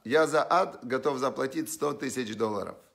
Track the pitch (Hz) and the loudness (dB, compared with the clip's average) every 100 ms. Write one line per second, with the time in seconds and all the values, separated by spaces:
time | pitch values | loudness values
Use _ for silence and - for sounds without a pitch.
0 | 110 156 156 151 - 175 180 - 123 127 | 2 4 4 4 4 2 2 -4 -4 -2
1 | 147 131 131 - 131 160 156 - 147 143 | 0 0 -2 0 -2 -2 -6 -2 -2 -2
2 | 135 123 113 107 113 101 87 - _ | -4 -4 -4 -2 -2 -2 -6 -10 _